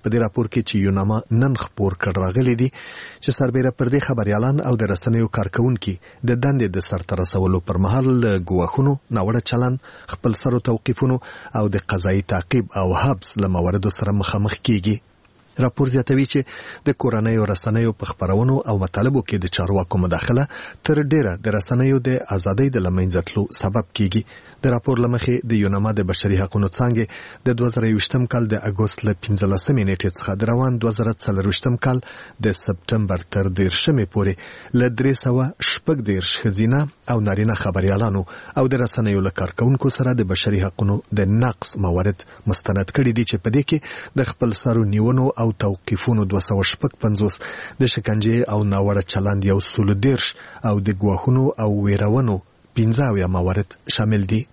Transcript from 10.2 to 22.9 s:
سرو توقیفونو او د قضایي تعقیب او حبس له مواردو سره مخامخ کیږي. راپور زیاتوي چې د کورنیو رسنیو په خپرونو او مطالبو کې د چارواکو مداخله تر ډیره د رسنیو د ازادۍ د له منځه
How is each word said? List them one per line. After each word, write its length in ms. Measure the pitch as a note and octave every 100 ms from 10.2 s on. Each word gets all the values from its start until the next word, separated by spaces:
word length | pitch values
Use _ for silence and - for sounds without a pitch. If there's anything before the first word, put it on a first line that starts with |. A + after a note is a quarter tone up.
| B2
سرو 260 | G#2+ C3+ A#2+
توقیفونو 600 | B2+ A2 - - B2+ B2+ - - -
او 120 | A2+ G#2
د 100 | G2
قضایي 440 | - G2 G2+ G2
تعقیب 440 | F#2+ F#2 F2 B2 G2
او 180 | G2+ F#2
حبس 440 | F2+ A#2+ F#2+ - G#2
له 100 | F#2+
مواردو 420 | F2+ F2 G2 G#2
سره 220 | - G2+
مخامخ 420 | G2+ G2 G2+ G#2 - -
کیږي. 440 | G#2 F#2+ G2+ _ _ _ _ _ -
راپور 280 | B2+ - C3+
زیاتوي 380 | C3 - C3+
چې 140 | C#3 C#3+ C3 - - -
د 100 | D3 -
کورنیو 480 | B2+ A2 A2 A2+
رسنیو 460 | G#2 G2 A#2 A2 A2+
په 120 | G#2+
خپرونو 500 | G2+ - F#2 G2 B2 C3+
او 200 | - G#2
مطالبو 440 | F#2+ - B2 C3+
کې 160 | - G#2
د 140 | F2+
چارواکو 420 | - F2+ G2 F2+ F#2+
مداخله 500 | F2+ E2 - A#2+ C#3+ - - -
تر 180 | - D3+
ډیره 340 | C#3+ D#3 A2 F2+
د 180 | G#2+ G#2
رسنیو 420 | - B2 C3 C3+
د 180 | B2+ B2+ -
ازادۍ 340 | G2 G2 G2 C#3
د 160 | A#2+
له 40 |
منځه 320 | F2+